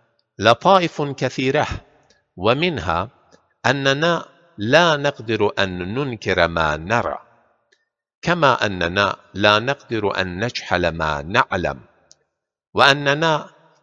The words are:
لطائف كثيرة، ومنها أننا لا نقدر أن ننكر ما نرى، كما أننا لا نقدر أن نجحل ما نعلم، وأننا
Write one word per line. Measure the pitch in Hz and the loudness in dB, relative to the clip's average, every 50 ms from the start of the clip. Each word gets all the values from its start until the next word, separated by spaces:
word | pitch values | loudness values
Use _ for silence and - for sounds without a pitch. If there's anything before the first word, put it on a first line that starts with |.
| _ _ _ _ _ _ _ - | _ _ _ _ _ _ _ 0
لطائف | 98 110 120 - - 180 196 185 175 156 - - | 4 4 4 4 4 4 4 4 4 2 -4 -4
كثيرة، | 147 143 135 - 139 127 - - 131 131 135 151 120 - - - - _ _ _ _ _ _ _ _ _ - - | -6 -6 -4 -4 -4 -4 -2 -2 -2 0 0 0 -2 -4 -6 -10 -14 _ _ _ _ _ _ _ _ _ -10 -2
ومنها | 90 107 123 143 170 185 160 117 82 90 82 85 95 123 _ _ _ _ _ _ _ _ _ _ - | 0 0 0 0 0 -2 -4 -4 -4 -2 -2 -2 -4 -6 _ _ _ _ _ _ _ _ _ _ -2
أننا | 117 135 139 135 135 135 143 160 175 170 165 - - _ _ _ _ _ - | -2 0 0 0 -2 0 0 0 0 -2 -2 -6 -10 _ _ _ _ _ -8
لا | 101 113 135 160 175 170 151 | -2 2 4 4 4 4 2
نقدر | 143 139 143 143 - 117 110 113 104 104 104 - - | 0 0 -4 -4 -4 -6 -4 -2 0 0 0 0 0
أن | 101 95 90 90 90 92 107 | -2 -2 -4 -6 -6 -6 -4
ننكر | 131 147 135 120 107 - 107 92 87 85 85 | -4 -4 -6 -6 -6 -4 -2 0 2 2 0
ما | 85 82 80 78 76 | 0 0 0 -2 -2
نرى، | 80 80 92 113 120 98 78 69 - - _ _ _ _ _ _ _ _ _ _ _ _ _ _ _ _ _ _ _ | -4 -4 -2 -2 -2 -2 -4 -6 -8 -12 _ _ _ _ _ _ _ _ _ _ _ _ _ _ _ _ _ _ _
كما | - 156 175 175 156 135 120 - - | -4 -2 0 2 4 2 2 2 0
أننا | 107 95 90 85 85 90 101 101 95 - - _ _ - | -2 -2 -2 -2 -2 0 0 0 0 -2 -6 _ _ -4
لا | 95 101 104 104 107 | 0 2 4 4 4
نقدر | 113 135 143 - - - 120 110 104 98 92 95 | 2 -2 -6 -6 -6 -8 -4 -2 -2 -2 -2 -2
أن | 95 92 87 90 110 | -4 -4 -4 -4 -6
نجحل | 123 - - - - 95 90 90 85 | -6 -6 -8 -6 -2 -2 0 0 0
ما | 80 82 78 78 76 71 | -2 -2 -4 -4 -4 -4
نعلم، | 71 82 101 123 131 - 98 95 85 73 71 64 58 _ _ _ _ _ _ _ _ _ _ _ _ _ _ _ _ _ - | -4 0 2 2 2 2 0 -2 -2 -4 -4 -6 -14 _ _ _ _ _ _ _ _ _ _ _ _ _ _ _ _ _ 0
وأننا | 101 123 139 139 147 143 143 139 151 165 165 156 147 170 - - _ _ _ _ _ | 4 4 4 4 4 2 0 0 0 0 0 0 -2 -4 -10 -20 _ _ _ _ _